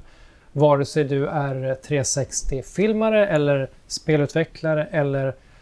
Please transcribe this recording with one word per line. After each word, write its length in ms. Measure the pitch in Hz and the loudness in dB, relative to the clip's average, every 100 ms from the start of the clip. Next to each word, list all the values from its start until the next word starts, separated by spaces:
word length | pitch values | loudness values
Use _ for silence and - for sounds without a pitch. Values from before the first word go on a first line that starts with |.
| - - - - - | -14 -20 -20 -20 -10
Vare 320 | 139 147 143 139 | 2 4 4 2
sig 180 | 160 | -2
du 240 | 139 139 143 | 0 0 -2
är 480 | 156 139 131 131 131 | -2 -4 -4 -4 -6
tre 280 | - 147 | -4 -2
sextio-filmare 1200 | 135 - 127 - - 135 - - 208 214 220 220 202 | -2 -2 -4 -4 -4 -4 -6 -2 0 0 2 2 2
eller 420 | 156 147 139 135 - - | 2 2 0 -2 -10 -14
spelutvecklare 960 | - - 156 143 160 160 - 160 156 151 | -8 0 2 2 0 -2 -4 -2 -2 -2
eller 440 | 165 143 139 135 127 - - | -2 0 0 -4 -6 -14 -20